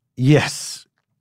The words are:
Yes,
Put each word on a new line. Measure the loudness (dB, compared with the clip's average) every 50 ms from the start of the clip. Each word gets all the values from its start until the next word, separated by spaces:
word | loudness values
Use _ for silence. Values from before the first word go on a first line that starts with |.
| _ _ _
Yes, | -2 2 4 4 4 2 0 -8 -10 -14 -14 -16 -18 -20 _ _ _ _ _ _ _